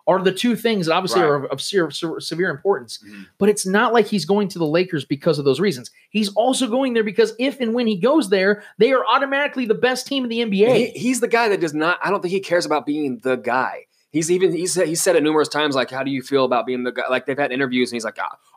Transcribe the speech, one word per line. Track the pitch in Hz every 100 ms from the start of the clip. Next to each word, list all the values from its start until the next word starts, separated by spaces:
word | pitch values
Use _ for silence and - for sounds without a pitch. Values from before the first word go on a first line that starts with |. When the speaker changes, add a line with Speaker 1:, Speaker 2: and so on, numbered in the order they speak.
| -
Speaker 1:
are | 185
the | 185
two | 185 240 220
things | 233 214 165
that |
obviously | 165 185 185
Speaker 2:
Right. | 160
Speaker 1:
are | 143
of, | 135
of | 139
se-, | - 202 156
se-, | - 170 156
severe | - 165 185
importance. | 139 196 165 117 - -
Speaker 2:
Mm-hmm. | 196 - -
Speaker 1:
But | 202
it's | 202 190
not | 202 247
like | 233 208
he's | 208
going | 151 202 202
to | 175
the | 156
Lakers | 165 185 156
because | - 143 175 147
of |
those | 139 131
reasons. | 202 123 120 _ _
He's | 208 202
also | 208 247 262 247
going | 254 269
there | 233
because | 214 196 220 220
if | 262 269
and | 233
when | 240 233
he | 196
goes | 226 311 196
there, | 196 190 208 - -
they | 233
are | 254
automatically | - 262 269 277 285 269 226
the |
best | 190 240 254 -
team | 277
in | 247
the | 226
N | 233
B | 196
A. | 226
Speaker 2:
He, | 254 247 -
he's | 226 240
the | 214
guy | 233 233
that | 190
does | 160
not, | 151 160 180
I | 175
don't | 196
think | 175
he | 190
cares | 190 170
about | 160 151 135
being | 151 143 120
the | 131 123
guy. | 117 123 110 82 - _ _
He's | 151 165
even, | 180 185
he | 165 175
said, | 160 160
he |
said | 165 196 170
it |
numerous | 151 156 147
times, | 147 151
like, | 131 120
"How | 131
do | 135
you | 139
feel | 127 139
about | 127 123 113
being | 123
the | 123
guy?" | 117 -
Like, | 127
they've | 135 135
had | 139
interviews, | 127 135 127 117
and | 117
he's |
like, | 110 -
"Ah, | - - _